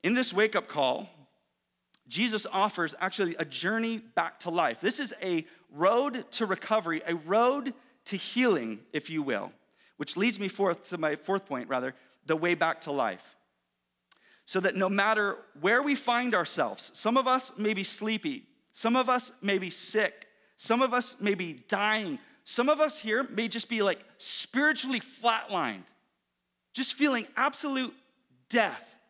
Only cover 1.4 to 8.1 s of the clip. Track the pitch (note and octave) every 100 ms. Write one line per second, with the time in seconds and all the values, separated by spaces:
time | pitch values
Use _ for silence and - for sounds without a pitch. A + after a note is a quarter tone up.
1.4 | _ _ _ _ _ _ - E3 A#3+ G#3+
2.4 | - F#3+ G3+ F#3 E3 - F#3 - F3+ E3+
3.4 | D#3 - F#3 A3+ A3+ A3 - - E3 -
4.4 | F3 E3+ D3 A2+ F#3+ B3+ B3 - F#3+ E3+
5.4 | D#3 - _ C#3+ F#3 A#3 C#4+ B3 - -
6.4 | A3 F#3+ - A3 E3+ D#3+ - E3+ D#3 G#3
7.4 | B3 C#4+ C4 - _ _ -